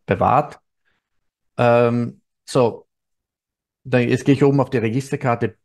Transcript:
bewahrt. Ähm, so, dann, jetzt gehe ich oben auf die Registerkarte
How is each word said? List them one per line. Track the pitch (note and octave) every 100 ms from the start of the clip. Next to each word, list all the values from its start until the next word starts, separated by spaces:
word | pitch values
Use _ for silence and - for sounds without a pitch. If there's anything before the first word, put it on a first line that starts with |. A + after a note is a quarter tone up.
| -
bewahrt. | F#2 F#2 B2+ D3+ - _ _ _ _ _ _ _ _ _ -
Ähm, | A#2+ A#2+ A#2+ A#2+ A#2+ - _ _ -
so, | C#3 A#2 - _ _ _ _ _ _ _ _ _ _
dann, | B2+ B2 A#2+
jetzt | B2 -
gehe | B2+
ich |
oben | C#3+ C#3
auf | B2
die | B2
Registerkarte | A2 B2+ C3+ D3 C3 A#2 A2 -